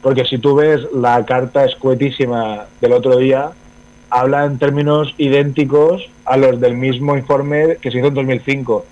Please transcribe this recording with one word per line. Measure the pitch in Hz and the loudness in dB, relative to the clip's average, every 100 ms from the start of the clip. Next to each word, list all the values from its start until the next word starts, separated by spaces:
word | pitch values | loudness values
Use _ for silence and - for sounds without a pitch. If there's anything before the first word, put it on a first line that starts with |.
Porque | 135 131 | 0 0
si | 123 127 | -2 -2
tú | 143 143 | 0 2
ves | 151 147 139 | 2 2 -2
la | 135 120 120 | -4 0 0
carta | 107 127 127 143 135 | 0 -2 -2 0 0
escuetísima | - 131 127 139 127 127 120 110 104 104 - | 0 -2 0 -2 -2 -4 -2 -4 -6 -12 -4
del | 120 | 2
otro | 123 131 127 | 2 4 2
día, | 131 131 147 - - - - - - | 2 0 -2 -10 -20 -20 -20 -20 -4
habla | 123 131 143 | -2 0 0
en | 143 135 | 0 0
términos | 143 143 147 147 147 - | -2 0 0 0 -2 -2
idénticos | 143 139 143 135 139 147 156 185 - - | 0 2 0 -2 0 2 2 0 -6 -16
a | - 131 | -2 2
los | 135 123 | 2 4
del | 123 120 | 0 0
mismo | 131 123 143 143 | -2 -2 -2 -2
informe | 131 139 143 147 160 165 | -2 -4 -2 0 0 0
que | 131 | -4
se | 123 | -2
hizo | 139 | 0
en | |
dos | 139 | 0
mil | 131 123 | -2 -4
cinco | - 139 123 107 - | -2 -6 -2 -4 -4